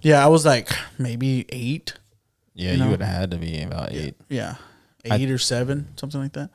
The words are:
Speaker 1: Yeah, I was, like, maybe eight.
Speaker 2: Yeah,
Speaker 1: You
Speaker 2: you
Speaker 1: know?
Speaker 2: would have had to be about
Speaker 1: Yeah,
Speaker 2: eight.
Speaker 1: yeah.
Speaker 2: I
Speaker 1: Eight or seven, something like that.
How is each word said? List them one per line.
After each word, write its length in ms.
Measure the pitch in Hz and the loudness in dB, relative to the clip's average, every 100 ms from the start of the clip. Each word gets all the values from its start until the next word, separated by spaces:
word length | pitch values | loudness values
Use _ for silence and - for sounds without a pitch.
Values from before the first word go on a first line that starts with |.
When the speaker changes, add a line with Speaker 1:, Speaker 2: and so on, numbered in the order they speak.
Speaker 1:
Yeah, 220 | 151 143 | 4 8
I 40 | 147 | 8
was, 160 | 160 | 6
like, 260 | 147 123 - - - - | 6 2 0 -6 -8 -6
maybe 460 | 123 117 131 127 - | -6 -2 0 0 -4
eight. 440 | 123 120 160 - - _ _ _ _ _ | -6 -4 -4 -8 -16 _ _ _ _ _
Speaker 2:
Yeah, 180 | - 90 | -6 -2
Speaker 1:
You 60 | 90 | 2
Speaker 2:
you 60 | |
Speaker 1:
know? 60 | 107 | 2
Speaker 2:
would 120 | 92 | 2
have 120 | 101 90 | 0 -2
had 140 | 92 | -2
to 60 | 85 | -4
be 260 | 85 80 | -4 -6
about 300 | 87 85 - | -6 -6 -6
Speaker 1:
Yeah, 80 | 78 | -6
Speaker 2:
eight. 160 | 76 - - | -8 -10 -8
Speaker 1:
yeah. 260 | 131 - - - _ _ _ 117 | -6 -6 -10 -18 _ _ _ -2
Speaker 2:
I 80 | 127 | 0
Speaker 1:
Eight 120 | 131 | 0
or 80 | 123 | 0
seven, 480 | - 120 127 143 147 | 0 -2 -2 -4 -8
something 260 | - 175 143 | -12 -8 -6
like 120 | 139 | -8
that. 180 | 143 143 | -8 -12